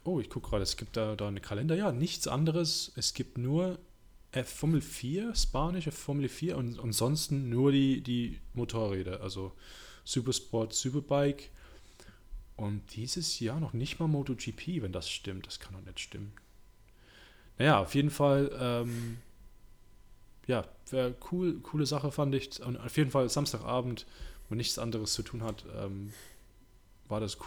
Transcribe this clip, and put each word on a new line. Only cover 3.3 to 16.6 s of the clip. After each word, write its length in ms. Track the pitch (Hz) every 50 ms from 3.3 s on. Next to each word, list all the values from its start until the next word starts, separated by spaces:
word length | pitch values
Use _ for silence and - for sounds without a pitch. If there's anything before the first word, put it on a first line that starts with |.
| -
nur 420 | 123 120 127 147 165 185 185 180 - - - - - - - - - - -
F-, 180 | - - - -
Formel 320 | - - - 156 165 147
vier, 540 | - - - - - 127 151 190 220 233 -
spanische 560 | - - - - 135 151 165 175 185 156 156
Formel 380 | 151 - - - 139 143 139 123
vier 280 | - - 160 175 180
und 220 | 135 123 120 120 -
ansonsten 680 | - 117 107 - 113 127 151 156 - - 147 139 135 120
nur 220 | 117 123 135 143
die, 300 | 139 135 135 135 131 -
die 380 | - 123 123 120 120 - - - - - -
Motorräder, 680 | 123 120 - - 113 110 101 98 95 92 90 92 101
also 300 | - 95 92 98 95 95 - - - - - - - - - - -
Supersport, 720 | - - 135 117 131 120 - - - - 117 113 113 -
Superbike 760 | - - 131 131 147 147 - 143 143 143 143 143 143 - - - - - - - - - - - - - - - - - - - - - - -
und 380 | - 107 101 104 104 - - -
dieses 440 | 110 113 127 - 175 160 - - -
Jahr 200 | 117 110 127 160
noch 140 | 160 - -
nicht 260 | 113 131 147 - -
mal 80 | 165
Moto 280 | 156 151 139 139 - 123
G 160 | - - 113
P, 300 | 107 - - 160 185 156
wenn 100 | 110 92 90
das 160 | 101 - -
stimmt. 380 | - - - 98 95 92 -
Das 120 | - - -
kann 140 | - - 95
doch 120 | 92 98
nicht 140 | 98 - -
stimmen. 320 | - - - 101 101 104 107 - - - - -